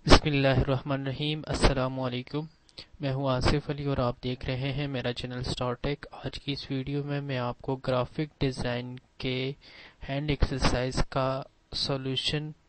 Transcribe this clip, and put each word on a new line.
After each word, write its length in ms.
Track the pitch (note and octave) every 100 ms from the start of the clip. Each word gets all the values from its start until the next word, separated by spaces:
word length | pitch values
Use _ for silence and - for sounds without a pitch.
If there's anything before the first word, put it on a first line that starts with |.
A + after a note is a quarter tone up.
| -
बिस्मिल्लाहिर्रहमानिर्रहीम, 1300 | - D#3 C#3+ C3+ B2+ C#3 C3 - C3+ C3+ B2+ D3 D3+ C#3+
अस्सलामु 560 | C#3+ - C3 B2+ C3
अलैकुम। 440 | B2+ B2 B2+ C#3+ D#3+ _ _ - - -
मैं 120 | C#3
हूं 180 | C3 C#3
आसिफ 380 | B2+ B2+ D3 -
अली 160 | C#3+ C#3+
और 140 | C3+
आप 180 | B2 B2
देख 220 | B2 B2+ -
रहे 260 | C3 C3+
हैं 160 | C3+ C#3+
मेरा 240 | C3+ B2
चैनल 300 | B2 B2+ B2
स्टार 320 | B2 - B2 B2
टेक। 220 | C#3+ C#3+ - - C3+
आज 120 | -
की 140 | -
इस 200 | C#3 -
वीडियो 320 | C3+ C3+ C#3+
में 180 | C#3+ C#3+
मैं 160 | C#3+ C3
आपको 380 | B2 A#2+ - C3
ग्राफिक 540 | - B2+ B2 - D3+ _
डिजाइन 580 | C#3 B2+ B2+ A#2+ B2 B2+ _ _
के 360 | C3 B2+ C3 C#3+ - - - -
हैंड 260 | - C#3 D3+
एक्सरसाइज 720 | C#3+ - C3+ - B2+ B2+ B2+
का 460 | - C#3 C3 C3+ - _ _
सॉल्यूशन 800 | - - C#3 C3 C3 - D3+ D3+ D#3